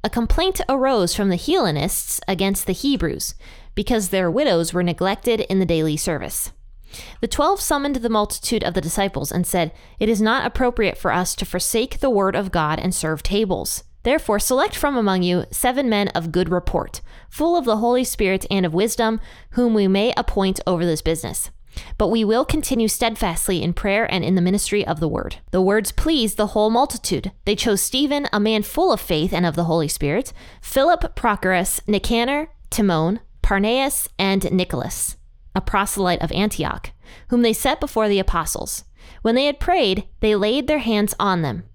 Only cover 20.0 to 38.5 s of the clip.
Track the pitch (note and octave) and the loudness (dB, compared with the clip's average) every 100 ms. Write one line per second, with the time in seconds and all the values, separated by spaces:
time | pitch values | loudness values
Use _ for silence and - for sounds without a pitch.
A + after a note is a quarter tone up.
20 | A3+ - A#3 - F#3+ F#3+ - F3 F3 D#3 | 2 0 0 0 0 0 -2 0 0 0
21 | - E3 - - - - - - - - | -2 -4 -4 -8 -8 -12 -16 -14 -12 -2
22 | G3+ A3+ G#3 A3+ - D#4 - B3 A3 - | 2 2 2 2 2 0 0 0 0 0
23 | A#3 A3 G3 E3 - F3+ E3+ F3 G#3 G3+ | -2 0 -2 -2 -2 0 0 -2 0 0
24 | A3+ F#3 C#3+ F#3+ F3 G3+ - G#3 - E3 | 0 -2 2 2 4 2 0 -2 0 -2
25 | D#3+ - - - - F#3 F#3 G#3 G3+ - | -2 -2 -6 -10 -2 2 4 2 0 0
26 | D#4 D#4 A3 - G#3 G#3+ G#3+ A3+ C#4+ A#3 | 2 2 0 0 0 2 2 4 0 -2
27 | - C#3+ F#3+ - - G#3 A#3+ G3+ - C4 | -4 -4 -4 -6 -2 0 2 0 0 0
28 | C#4+ C#4+ C#4+ G#3 G#3 A3 G#3 - F4+ A3+ | 0 0 -2 0 2 0 -2 0 2 2
29 | - D#3 C#3+ E3 F3 D#3+ E3+ E3+ D3+ - | 0 0 0 0 0 0 0 0 0 -2
30 | C#3+ F3 C4+ - - - - C4 D4 F4 | -2 -2 -4 -12 -20 -18 -2 2 4 2
31 | F4 - A#3+ G3+ F#3 F#3 F#3+ - - G#3 | 0 -2 -2 0 0 0 0 -4 0 0
32 | - A#3 A#3+ C#4+ D#4 - - - G3+ E3 | 2 0 0 -2 -4 -12 -8 0 2 2
33 | D#3+ A3 - - - G3 G#3 B3+ C4+ - | 2 -2 -8 -2 2 2 2 2 0 -2
34 | - - F#3+ G3 G3 F#3+ F3+ C#3 - - | -6 -2 0 2 2 0 0 -2 -4 -6
35 | - - - - - F#3+ F#3+ G3+ G3+ - | -6 -8 -20 -20 -6 -4 0 0 0 0
36 | F3+ F3 E3+ - G#3 - - - - - | 0 0 -2 0 -2 -2 -4 -4 -12 -16
37 | - - - A#3+ A#3 A3 C4 D4+ C#4+ A#3 | -20 -20 -2 2 4 2 0 0 -2 0
38 | G#3+ G3+ F#3+ F3 D#3+ | 2 2 2 0 -2